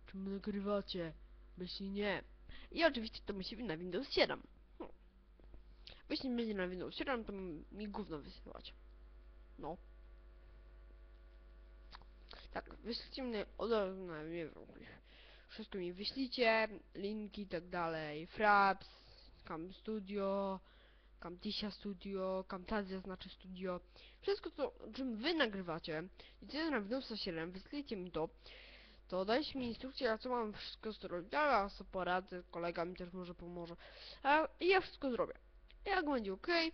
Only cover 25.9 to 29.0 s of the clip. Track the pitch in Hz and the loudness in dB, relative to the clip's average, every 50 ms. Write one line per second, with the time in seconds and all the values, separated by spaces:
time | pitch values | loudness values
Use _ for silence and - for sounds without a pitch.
25.9 | 156 156 165 190 - - - - - - - 202 - 277 320 330 285 233 208 196 | -2 -2 -4 -4 -8 -14 -18 -20 -18 -16 -12 -6 -2 0 2 2 2 2 0 0
26.9 | 233 269 254 - 226 208 - 202 170 160 160 175 180 190 - - - 294 277 - | 0 -2 -2 -2 -6 -4 -2 -2 -2 -2 -2 -4 -6 -8 -10 -8 -6 -6 -4 -4
27.9 | 233 202 180 180 - 156 156 170 - - - - - - - - - - - - | -4 -4 -4 -2 -2 0 -2 -2 -2 -8 -18 -18 -16 -16 -16 -16 -18 -18 -18 -20
28.9 | - - | -20 -20